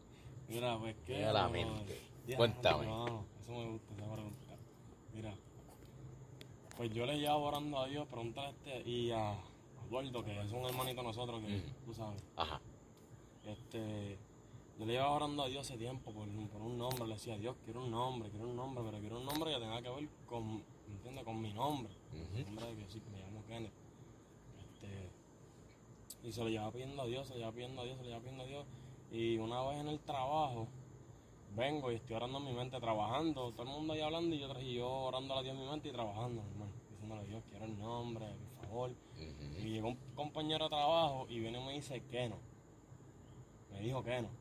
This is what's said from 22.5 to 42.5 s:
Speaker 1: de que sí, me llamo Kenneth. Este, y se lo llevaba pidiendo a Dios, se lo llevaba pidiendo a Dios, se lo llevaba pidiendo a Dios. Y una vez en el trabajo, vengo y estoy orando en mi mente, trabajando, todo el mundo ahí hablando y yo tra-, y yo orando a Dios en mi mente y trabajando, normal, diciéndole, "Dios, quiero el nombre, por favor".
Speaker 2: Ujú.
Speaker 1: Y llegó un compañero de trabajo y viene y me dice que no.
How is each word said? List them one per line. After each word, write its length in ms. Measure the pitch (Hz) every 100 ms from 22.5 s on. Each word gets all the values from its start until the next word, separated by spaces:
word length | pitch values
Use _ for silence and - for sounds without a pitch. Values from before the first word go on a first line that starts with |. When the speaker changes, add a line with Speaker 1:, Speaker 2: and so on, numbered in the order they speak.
| 107 117
Speaker 1:
de 80 | 110 101
que 60 |
sí, 100 | 107 113
me 60 | 98
llamo 240 | 95 107 104
Kenneth. 260 | 113 110 - - - - - - - - -
Este, 480 | - - 101 98 92 - - - - - - - - - - - 120
y 40 |
se 120 | 110
lo 60 | 113
llevaba 220 | 110 107
pidiendo 300 | 117 131 143
a 40 | 123
Dios, 180 | 127 135
se 60 |
lo 60 | 127
llevaba 160 | 113 117
pidiendo 260 | 123 127
a 40 | 123
Dios, 120 | 131
se 60 |
lo 60 | 123
llevaba 120 | 117
pidiendo 200 | 123 131
a 40 | 127
Dios. 180 | 143 139 - - - -
Y 260 | 113 113 113
una 240 | 110 123
vez 160 | 135 147
en 80 | 147
el 120 | 151
trabajo, 680 | - 143 131 156 151 117 113 - - - - - - - - 101
vengo 360 | 135 151 127
y 40 | 117
estoy 200 | - 113
orando 220 | 120 135
en 80 | 143
mi 80 |
mente, 260 | 120 131 127
trabajando, 720 | 113 110 104 131 160 143 123
todo 120 | 117
el 60 | 120
mundo 240 | 143 156
ahí 80 | 156
hablando 340 | 151 165 170 156
y 40 |
yo 80 | 139
tra-, 160 | 127
y 120 | 131 120
yo 120 | 123
orando 440 | 131 131 127 135 135
a 60 |
Dios 140 | 131 135
en 60 |
mi 60 | 131
mente 200 | 151 147
y 20 |
trabajando, 520 | 123 110 104 123 120
normal, 260 | 101 98 104 - -
diciéndole, 340 | 104 107 107 101
"Dios, 180 | 110 113
quiero 160 | 101 110
el 120 | 107
nombre, 460 | 110 120 120 113 107 98 101 -
por 80 | -
favor". 220 | 113 127
Speaker 2:
Ujú. 640 | 123 - - 80 73 73 76
Speaker 1:
Y 100 | 107
llegó 160 | 110 107
un 80 | 123 - -
compañero 500 | 147 151 151 156 156
de 40 |
trabajo 560 | 151 147 165 160 135 127
y 100 | 120
viene 200 | 113 120
y 60 | 131
me 80 |
dice 300 | 143 131 131
que 260 | 127 123 123
no. 80 | 95 -